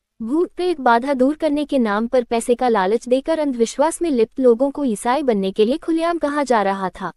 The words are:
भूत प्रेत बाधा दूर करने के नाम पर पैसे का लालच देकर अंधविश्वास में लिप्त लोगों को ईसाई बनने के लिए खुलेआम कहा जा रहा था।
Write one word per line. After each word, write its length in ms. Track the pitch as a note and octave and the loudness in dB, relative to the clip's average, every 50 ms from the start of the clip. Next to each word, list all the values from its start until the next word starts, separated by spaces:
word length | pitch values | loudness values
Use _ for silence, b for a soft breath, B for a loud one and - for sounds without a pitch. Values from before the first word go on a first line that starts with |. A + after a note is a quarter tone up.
| _ _ _ _ | _ _ _ _
भूत 300 | A3+ A3 C4 D#4+ F4 - | -6 -2 0 0 0 -2
प्रेत 280 | - - F4 F#4 F4 D4+ | -2 -4 -4 -2 -2 0
बाधा 340 | C4 A#3+ A#3 A#3 A#3+ C#4+ C#4+ | 2 2 2 2 2 0 0
दूर 220 | B3+ B3+ C4+ D4+ | 2 2 2 2
करने 300 | - - D#4 C#4+ D4 D4+ | 0 -2 -2 0 -2 -2
के 140 | - D4 C#4 | -2 0 0
नाम 280 | A#3 G#3+ G3+ G#3 A3+ A#3+ | 0 0 0 -2 -2 0
पर 160 | - B3+ A#3+ | 0 0 0
पैसे 320 | - A#3+ A3+ A3+ - A#3+ | 0 -2 -4 0 0 0
का 120 | A#3 - B3 | 0 2 2
लालच 400 | A3+ G#3 F#3 F#3 G#3+ A#3+ - A#3+ | 2 2 2 0 0 -2 0 0
देकर 320 | B3 C4+ C4+ - D#4+ D#4+ | 0 0 0 0 -2 -2
अंधविश्वास 640 | D4+ C#4+ B3+ A#3 A#3 A3 - - C#4 D#4+ E4+ - | -2 -2 0 0 -2 -2 0 0 0 0 0 -2
में 100 | F4 E4+ | -2 -2
लिप्त 280 | C#4+ A#3 A3 - _ - | 0 0 0 0 _ 2
लोगों 320 | C4 B3 A#3 A3+ C4+ C#4 | 4 4 4 4 2 -2
को 120 | C#4 - D4 | -2 -2 -2
ईसाई 400 | C4 G#3+ G3 - A#3+ B3 D4 D#4 | -2 -4 -2 -2 -2 -2 0 0
बनने 280 | B3+ A3+ G3+ F#3+ F#3+ | 0 0 0 -2 -2
के 140 | F#3+ - G#3+ | 0 0 2
लिए 120 | A3 C4 E4 | 2 0 -2
खुलेआम 400 | - - E4 E4 E4 E4+ F4 E4 | -2 -2 -2 0 0 -2 -2 -2
कहा 260 | - C#4+ C#4+ D4 C#4+ | -2 -2 -2 -2 -2
जा 180 | B3+ B3 A3 | 0 0 2
रहा 280 | G3 G3 G3 G3 F#3+ F3+ | 2 0 -2 -2 -4 -6
था। 220 | - - G3 E3+ - | -6 -8 -10 -10 -10